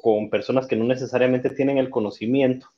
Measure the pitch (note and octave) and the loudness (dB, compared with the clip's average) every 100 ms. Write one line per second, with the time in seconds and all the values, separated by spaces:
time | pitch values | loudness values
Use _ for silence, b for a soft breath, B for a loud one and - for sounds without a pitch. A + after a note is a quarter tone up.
0 | A2+ G#2+ A2 G#2 - C3 B2+ A2 A#2 B2+ | 0 2 0 -2 0 -2 0 0 0 -2
1 | B2 B2 B2+ B2+ C3 C3 C3+ C#3 C3 B2 | -2 0 2 2 -2 -2 0 0 0 -2
2 | G#2 - A2 C3+ C3 B2+ - | -4 -6 -2 2 2 0 -8